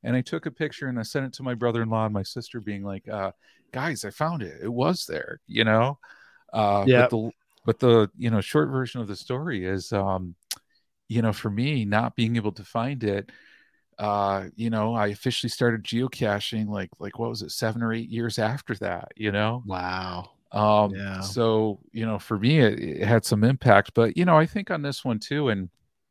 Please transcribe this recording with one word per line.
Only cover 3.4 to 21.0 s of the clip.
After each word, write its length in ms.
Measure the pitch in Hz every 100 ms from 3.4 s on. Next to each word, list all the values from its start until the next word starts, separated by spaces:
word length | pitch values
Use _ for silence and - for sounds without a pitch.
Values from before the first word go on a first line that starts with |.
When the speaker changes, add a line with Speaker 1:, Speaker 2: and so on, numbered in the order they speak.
| _ _ _
Speaker 1:
"Guys, 320 | 127 151 -
I 60 | 104
found 320 | - 156 170
it. 180 | 95 73
It 60 | 104
was 340 | 120 143 180 -
there," 340 | 78 - - _
you 180 | 110
know? 340 | 110 110 123 143 - - - _ _
Uh, 320 | 113 104 101 101
Speaker 2:
Yep. 240 | 123 123
Speaker 1:
but 0 |
the, 200 | 117 110 - _ _
but 140 | - 113
the, 300 | 127 117 104 -
you 120 | 120
know, 120 | 110
short 260 | 98 151 151
version 300 | 135 123 127
of 80 | 107
the 80 | 98
story 480 | - 127 160 113
is, 280 | 90 95 -
um, 400 | 104 98 95 90 87 _ - _ _ _ _ _
you 140 | 113
know, 100 | 113
for 160 | 104 110
me, 340 | 104 131 147 107
not 300 | 104 120 -
being 200 | 113 117
able 160 | 107
to 120 | 95
find 380 | 98 120 120 139
it, 280 | 107 101 - - - _ _ _ _ -
uh, 500 | 104 104 101 98 95 -
you 140 | 113
know, 240 | 113 107
I 140 | 117 104
officially 420 | 104 131 120 120
started 320 | - 123 113
geocaching, 840 | 107 117 127 - 113 101 - 110 107
like, 220 | 104 92 -
like, 200 | 98 -
what 120 | 117
was 120 | 113
it, 80 | 90
seven 320 | - 113 113
or 100 | 113
eight 160 | 113 117
years 300 | 113 117 110
after 360 | 107 139 - 107
that, 360 | 95 87 - -
you 160 | 107
know? 300 | 101 107 120 110
Speaker 2:
Wow. 640 | 95 90 92 92 90 90 _ _
Speaker 1:
Um, 420 | 101 107 107 104
Speaker 2:
Yeah. 260 | 98